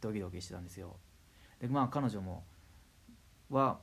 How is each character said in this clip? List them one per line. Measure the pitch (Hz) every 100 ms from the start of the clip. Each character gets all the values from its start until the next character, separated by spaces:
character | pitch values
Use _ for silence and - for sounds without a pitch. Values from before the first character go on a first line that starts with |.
ド | 110
キ | 107
ド | 90
キ | 90
し | -
て |
た | 92
ん | 90
で |
す | 98
よ。 | 90 95 - - - - - -
で、 | 123
ま | 139
あ、 | 135
彼 | 143 131
女 | 104
も、 | 92 85 87 - - - - - - - - - -
は、 | 135 135 -